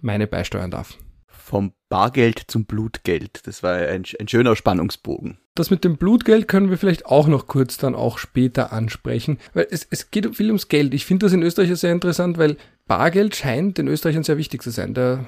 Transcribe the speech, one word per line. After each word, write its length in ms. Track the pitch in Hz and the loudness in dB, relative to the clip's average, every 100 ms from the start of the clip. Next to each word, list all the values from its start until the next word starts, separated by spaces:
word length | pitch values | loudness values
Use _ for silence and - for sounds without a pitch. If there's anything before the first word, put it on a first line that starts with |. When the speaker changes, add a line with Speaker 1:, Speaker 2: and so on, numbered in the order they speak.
Speaker 1:
meine 260 | 113 104 104 | -4 -2 -2
beisteuern 460 | 92 - 101 92 | -2 -4 -4 -6
darf. 260 | - - - - - _ | -8 -10 -16 -20 -20 _
Speaker 2:
Vom 440 | - - 101 101 - _ | -20 -6 -2 -2 -6 _
Bargeld 540 | 92 110 131 117 110 - | 0 2 4 2 2 -4
zum 160 | 113 | -4
Blutgeld. 800 | 104 107 110 - - 85 95 - - | -4 -4 -6 -6 -2 -2 -4 -14 -16
Das 160 | - | -6
war 120 | 90 | -4
ein, 280 | 90 85 95 92 - | -2 -2 -4 -8 -10
ein 80 | 104 | -2
schöner 300 | 117 123 110 | 2 4 2
Spannungsbogen. 800 | - 92 82 - - - - - _ | 2 0 -2 -4 -8 -8 -10 -14 _
Speaker 1:
Das 160 | - 165 | -6 0
mit 140 | 185 | 2
dem 120 | 180 156 | 2 0
Blutgeld 520 | 180 233 - 220 - | 2 2 4 4 4
können 220 | 190 196 | 2 2
wir 80 | 185 | 2
vielleicht 280 | 196 165 - | 0 0 2
auch 220 | 156 151 | 4 6
noch 180 | 139 - | 4 2
kurz 300 | 135 127 - | 0 0 -2
dann 180 | 135 | -4
auch 240 | 110 120 - | -2 -4 -4
später 540 | - - 127 135 120 | -4 0 0 0 -2
ansprechen, 640 | 113 110 - 120 120 - 139 - | -4 -4 -6 -6 -4 -4 -6 -4
weil 160 | 170 - | -2 -2
es, 160 | 175 - | -4 -8
es 200 | - - | -10 -4
geht 240 | 214 220 | -4 -2
viel 120 | - 214 | -2 0
ums 200 | 208 - | 0 0
Geld. 280 | 151 147 | 2 2
Ich 100 | 135 | 0
finde 220 | - 185 202 | 0 2 4
das 60 | |
in 100 | 180 | 2
Österreich 260 | 170 170 175 | 2 2 0
ja 80 | 175 | 2
sehr 160 | 175 | 0
interessant, 460 | 175 180 165 180 165 | 0 0 0 -2 0
weil 180 | 156 147 - _ - | 0 0 -10 _ -4
Bargeld 500 | 92 160 180 208 - | 0 2 2 0 -2
scheint 420 | 135 120 196 180 | -2 -2 -2 -2
den 100 | 139 | -2
Österreichern 360 | 151 170 156 | -2 0 0
sehr 140 | 151 147 | 0 -2
wichtig 240 | 156 127 | -2 -8
zu 80 | 123 | -8
sein. 240 | 113 92 | -6 -6
Der 320 | 120 127 131 | -2 0 -2